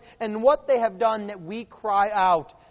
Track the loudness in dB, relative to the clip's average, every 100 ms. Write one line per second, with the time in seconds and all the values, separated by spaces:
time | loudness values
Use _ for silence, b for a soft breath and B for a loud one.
0 | b -8 -6 0 2 2 2 0 0 0
1 | -2 -2 -6 -12 -12 -12 -12 -10 -2 0
2 | 2 2 2 2 -2 -16 b